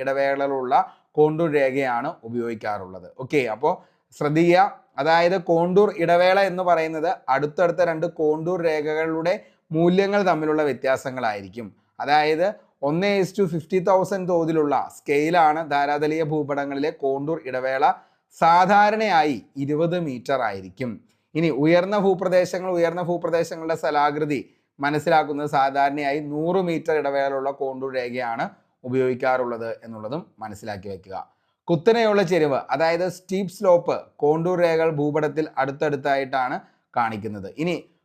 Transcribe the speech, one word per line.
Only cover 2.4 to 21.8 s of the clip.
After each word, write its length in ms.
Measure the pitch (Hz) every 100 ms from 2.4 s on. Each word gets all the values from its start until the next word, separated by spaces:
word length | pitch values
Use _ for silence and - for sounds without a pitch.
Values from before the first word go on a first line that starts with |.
| 117 110 110 104 92 92 87 - 131
ഓക്കെ, 180 | 151 123 110
അപ്പോൾ 200 | 151 180 - _ _ -
ശ്രദ്ധിക്കുക, 420 | 147 151 170 175 202 - _ -
അതായത് 380 | 143 165 175 190 175
കോണ്ടൂർ 380 | 165 175 185 208 170 165
ഇടവേള 340 | 175 180 190 196
എന്ന് 100 | 180 180
പറയുന്നത് 400 | 165 160 160 160 - - 135
അടുത്തടുത്ത 480 | 147 - 175 170 175
രണ്ട് 160 | 160 165 165
കോണ്ടൂർ 400 | 151 156 160 180 170
രേഖകളുടെ 640 | 156 151 156 160 160 165 208 - _ - 156
മൂല്യങ്ങൾ 440 | 175 180 196 202 190
തമ്മിലുള്ള 320 | 160 156 156 151
വ്യത്യാസങ്ങളായിരിക്കും. 1000 | 123 131 131 139 127 117 104 98 104 107 - _ -
അതായത്, 440 | 123 151 151 156 185 214 _ _ 139
one 160 | 160 202 202
is 100 | 180 -
to 60 | 196
fifty 260 | 160 - 185 180
thousand 360 | 190 180 196 180
തോതിലുള്ള 440 | 175 160 160 147 131 - -
സ്കെയിലാണ് 640 | - 143 156 175 160 151 160
ധാരാതലീയ 500 | 143 143 147 151 156 156
ഭൂപടങ്ങളിലെ 600 | 156 139 143 139 139 147 160
കോണ്ടൂർ 360 | 139 135 143 165 127
ഇടവേള 360 | 127 131 135 156 185 _ _ _ -
സാധാരണയായി 960 | 165 170 185 202 208 220 220 170 151 120 - - 139
ഇരുപത് 300 | 147 165 180 160
മീറ്റർ 320 | 127 123 135 113
ആയിരിക്കും. 420 | 98 95 92 127 104 _ _ _ 156
ഇനി 120 | 165 127 151
ഉയർന്ന 320 | 175